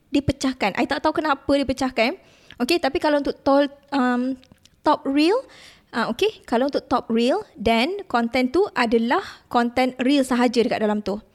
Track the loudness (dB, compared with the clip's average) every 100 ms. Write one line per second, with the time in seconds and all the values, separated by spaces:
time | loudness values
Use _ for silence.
0 | -4 -2 0 -2 -2 -2 -4 -2 -4 -2
1 | -2 0 -2 -2 0 0 0 -2 -4 0
2 | -2 -2 _ _ -14 -6 -2 0 -2 0
3 | 0 0 -2 -2 2 2 2 -4 -6 -2
4 | 0 0 -4 -6 -12 -20 _ _ 0 0
5 | 0 2 2 2 -4 -18 -20 -20 _ -6
6 | -4 -2 -2 -4 -4 -2 0 -2 -2 -4
7 | 0 0 2 0 -4 -4 0 2 0 -4
8 | -4 -2 -2 0 0 0 0 0 0 0
9 | 2 -2 -4 -14 -4 0 0 0 -2 0
10 | 2 2 2 2 2 2 0 0 0 -2
11 | -4 -8 -10